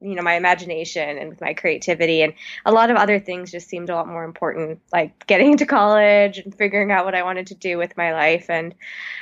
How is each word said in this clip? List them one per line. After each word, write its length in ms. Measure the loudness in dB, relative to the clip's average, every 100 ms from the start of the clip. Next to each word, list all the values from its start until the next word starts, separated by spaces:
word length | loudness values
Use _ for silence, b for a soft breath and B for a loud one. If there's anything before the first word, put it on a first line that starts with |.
you 120 | -10 -4
know, 80 |
my 100 | -2
imagination 840 | 0 2 0 -2 -10 -8 -6 -6 -8
and 100 | -12
with 120 | -10
my 120 | -8
creativity, 680 | -4 -2 -2 -2 -2 0 2
and 100 | 0 B B B 2
a 60 |
lot 180 | 4 4
of 80 | 4
other 220 | 2 0
things 320 | -2 -10 -10
just 180 | -14 -12
seemed 200 | -10 -6
a 60 | -6
lot 120 | -6
more 160 | -8
important, 580 | -12 -6 -6 -4 -8 -10 _
like 360 | -2 -2 -6 0
getting 240 | 4 6
into 140 | 6 4
college 760 | 4 4 6 6 6 4 0
and 160 | -14 -4
figuring 360 | -2 0 0
out 140 | 0 0
what 80 |
I 80 | -2
wanted 260 | -2 -6 -10
to 80 | -10
do 220 | -6 -4
with 180 | -4 -4
my 160 | -4
life. 380 | 0 0 0 -2
And, 240 | -6 -6 -12 B B B B